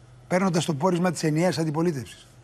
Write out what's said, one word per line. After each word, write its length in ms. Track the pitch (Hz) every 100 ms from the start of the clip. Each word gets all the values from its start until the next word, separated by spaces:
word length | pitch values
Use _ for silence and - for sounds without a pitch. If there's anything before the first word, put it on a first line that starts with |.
| - - -
παίρνοντας 380 | 180 190 170 156
το 80 |
πόρισμα 380 | 143 180 175 180
της 120 | 165
ενιαίας 340 | 160 151 180 151
αντιπολίτευσης. 720 | 160 147 175 143 113 - - -